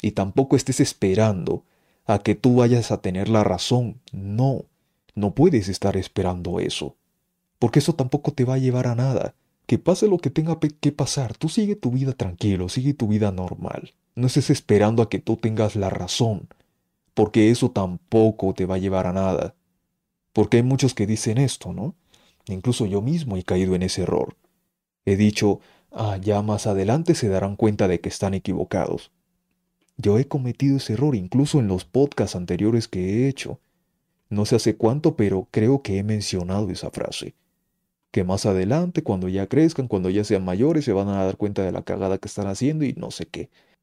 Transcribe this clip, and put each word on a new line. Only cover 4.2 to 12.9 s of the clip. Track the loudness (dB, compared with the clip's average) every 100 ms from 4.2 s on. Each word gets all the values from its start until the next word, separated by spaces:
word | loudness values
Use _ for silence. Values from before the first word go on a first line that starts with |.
| -6 0 0 0 -8 _ _ _ _
no | -4 -2 4
puedes | 4 4 0
estar | -2 -2 -2
esperando | -4 -4 -2 -4 -4 -4
eso. | -4 -6 -10 -14 _ _ _ _ _ -2
Porque | 2 4
eso | 2
tampoco | -2 0 -2 -2
te | -2 0
va | 2
a |
llevar | 0 0 0
a | 0
nada. | 0 0 -4 _ _ _ -2
Que | 0
pase | 2 2 2
lo | 2
que | 0
tenga | -2 -2 -2
pe-, | -2
que | 0 -2
pasar, | -2 -4 -2 -6 -4
tú | -4
sigue | -2 -2 -2
tu | -2
vida | -2 -2
tranquilo, | -2 -6 -2 0 0 -2
sigue | -2 -2